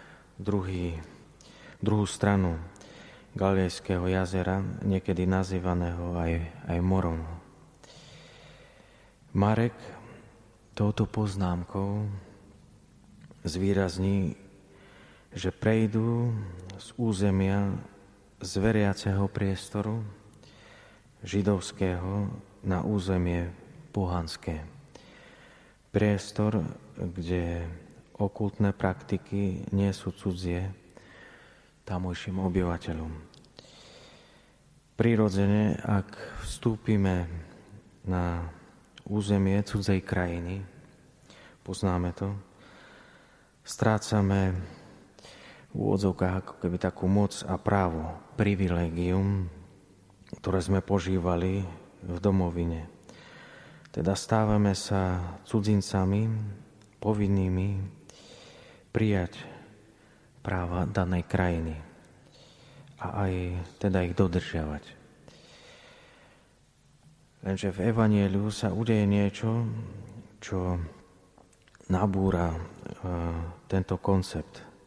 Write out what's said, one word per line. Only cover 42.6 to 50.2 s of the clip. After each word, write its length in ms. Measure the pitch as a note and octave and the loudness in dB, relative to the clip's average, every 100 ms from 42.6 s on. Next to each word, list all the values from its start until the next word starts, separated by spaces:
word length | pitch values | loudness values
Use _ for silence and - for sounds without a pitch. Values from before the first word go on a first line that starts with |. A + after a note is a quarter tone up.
| - - - - - - - - _ _ | -20 -20 -20 -20 -20 -20 -20 -20 _ _
strácame 880 | - - A2 G#2+ - G#2+ G2 G2 F#2+ F2+ F2 - - - - - - - - - - | -12 0 2 2 2 2 4 4 2 0 -8 -16 -20 -20 -20 -20 -20 -20 -20 -20 -10
v 0 | |
úvodzovkách 600 | G2+ G#2 G2 G2 F2 F#2 F#2 | -2 0 2 2 2 0 0
ako 160 | - - | -6 -6
keby 160 | F2+ F2+ | -4 -2
takú 320 | F#2 - F#2 | -2 0 2
moc 240 | G2+ G2 - - | 4 4 0 -4
a 80 | F#2 | -2
právo, 560 | - G2+ F#2 E2 D#2+ - - - | 2 2 2 0 -6 -8 -10 0
privilégium, 1120 | G2+ F#2+ F#2 F2 E2+ E2+ F2+ F#2+ G2 G2 F2 - - - - - - - | 2 2 2 2 0 0 0 2 2 0 -2 -8 -20 -20 -20 -20 -20 -20